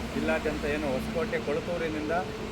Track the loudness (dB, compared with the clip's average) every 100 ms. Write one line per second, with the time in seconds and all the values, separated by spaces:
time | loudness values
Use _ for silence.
0 | -4 0 2 2 2 0 0 0 0 0
1 | 0 0 0 0 0 0 0 0 0 0
2 | 0 0 0 -4 -4